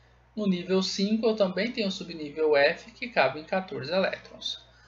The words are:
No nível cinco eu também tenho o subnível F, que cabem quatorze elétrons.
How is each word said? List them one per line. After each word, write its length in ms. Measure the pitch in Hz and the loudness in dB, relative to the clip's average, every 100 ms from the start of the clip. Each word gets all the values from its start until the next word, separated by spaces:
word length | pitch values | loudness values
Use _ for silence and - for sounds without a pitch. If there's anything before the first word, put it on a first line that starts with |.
| _ _ _ - | _ _ _ -4
No 120 | 202 | 0
nível 340 | 175 185 190 | 0 0 0
cinco 460 | 190 - 196 220 226 | 0 -2 0 2 2
eu 80 | 214 | 2
também 360 | 190 180 226 | 0 0 -4
tenho 180 | 247 196 | -2 -4
o 20 | |
subnível 680 | 190 170 165 147 156 156 143 | -4 -10 -10 -10 0 4 6
F, 320 | 143 175 - | 6 2 -8
que 200 | - 247 | -12 -4
cabem 340 | 202 135 151 | 2 2 0
quatorze 480 | 156 190 185 139 131 | -4 -4 -4 -8 -2
elétrons. 680 | 185 180 - - - - - - _ | 0 0 -4 -14 -12 -10 -10 -14 _